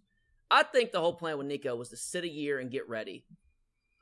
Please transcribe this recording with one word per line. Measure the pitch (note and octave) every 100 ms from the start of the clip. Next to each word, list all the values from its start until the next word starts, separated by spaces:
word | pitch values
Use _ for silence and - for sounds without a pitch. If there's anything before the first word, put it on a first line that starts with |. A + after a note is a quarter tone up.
| _ _ _ _ -
I | B3
think | D4+ C4+ A#3
the | F#3
whole | E3
plan | E3+ E3 D3
with | C#3
Nico | C#3+ C3+ A#2+
was | A#2+
to | A#2
sit | - F3+
a | F3
year | D3+ C#3+ C#3
and | B2+
get | B2 -
ready, | A2+ G#2 F2+ - - _ _ _ _ _ _